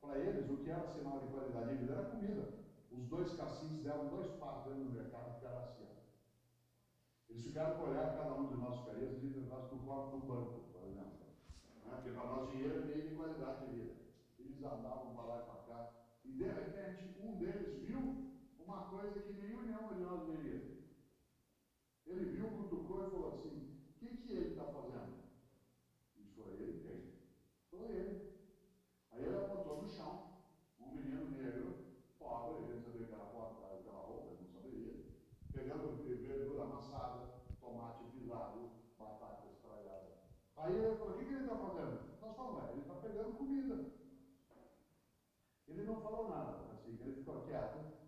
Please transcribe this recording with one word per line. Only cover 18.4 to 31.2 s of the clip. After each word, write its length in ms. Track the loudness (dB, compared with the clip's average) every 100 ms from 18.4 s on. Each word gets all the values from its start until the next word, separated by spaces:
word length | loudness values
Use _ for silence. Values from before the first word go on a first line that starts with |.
| -16 -14
uma 240 | -4 -4
coisa 360 | -2 0 0 0
que 140 | -2
nenhum 300 | -4 -2 -2
e 40 | 0
nenhuma 280 | 0 0
de 80 | 2
nós 240 | 2 2 2
veria. 320 | 0 2 0 -2 -8 -12 -16 -20 -20 -20 _ _ _ _ _ _ _
Ele 200 | -2 2 4
viu, 160 | 4 2
cutucou 580 | 2 2 0 2 2 2
e 40 |
falou 180 | 2 2
assim: 520 | 0 -4 -4 -6 -10 -14
"O 100 | -10
que 180 | -6 -6
que 140 | 0
ele 220 | 2 4
tá 100 | 2
fazendo?" 500 | -2 -2 -4 -4 -4 -6 -12 -16 -20 -20 -20 -20 _ _ _ -18
Isso 240 | -16 -10
aí 180 | -8 -2
ele 180 | -2 -2 -4
tem. 280 | -6 -8 -12 -16 -20 -20 _ _
Falou 180 | -6 0
ele. 480 | 2 2 0 -4 -10 -16 -20 -20 -20 -20 _ _
Aí 140 | 0
ele 120 | 4 4
apontou 440 | 4 2 2 0
no 80 | 0
chão, 440 | -2 -4 -4 -6 -14 -18 -20 -20 -16
um 160 | -8
menino 360 | -2 0 2